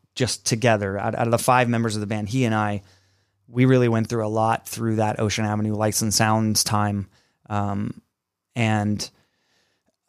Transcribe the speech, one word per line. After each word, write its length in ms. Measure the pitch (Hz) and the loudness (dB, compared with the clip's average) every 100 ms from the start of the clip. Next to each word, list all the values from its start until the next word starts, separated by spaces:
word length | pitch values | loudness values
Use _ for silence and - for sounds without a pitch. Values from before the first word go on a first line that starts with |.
| _ | _
just 300 | - 120 - | -4 -4 -2
together. 540 | - 117 120 110 98 98 | -4 0 2 2 0 -2
Out, 160 | 110 | -4
out 120 | 110 117 | -2 0
of 40 | |
the 80 | 113 | 0
five 300 | - 127 120 | 4 4 4
members 260 | 117 117 | 0 -2
of 60 | 107 | -4
the 60 | 101 | -6
band, 220 | 107 101 | -6 -4
he 160 | 127 | -2
and 100 | 120 | 0
I, 280 | 110 104 104 - _ _ _ _ _ _ | 0 -2 -4 -10 _ _ _ _ _ _
we 180 | 120 | 2
really 240 | 127 131 120 | 4 4 4
went 200 | 113 110 | 2 0
through 180 | 120 107 | -2 -2
a 20 | |
lot 400 | 110 110 113 - | 0 0 0 -4
through 280 | - 113 110 | -6 -2 0
that 220 | 107 - | 0 0
Ocean 260 | 110 107 107 | -2 0 -2
Avenue 260 | 107 107 | 0 -2
Lights 280 | 107 107 - | 0 0 0
and 100 | 110 | -2
Sounds 500 | - 110 110 110 107 | 0 2 2 2 0
time. 440 | - 107 104 101 98 _ _ _ - | 0 0 0 -2 -6 _ _ _ -8
Um, 540 | 104 101 101 113 - _ _ _ _ _ | -4 -4 -4 -6 -10 _ _ _ _ _
and 540 | 120 110 107 104 101 - - _ _ _ _ _ _ _ _ | -2 0 2 0 -2 -6 -14 _ _ _ _ _ _ _ _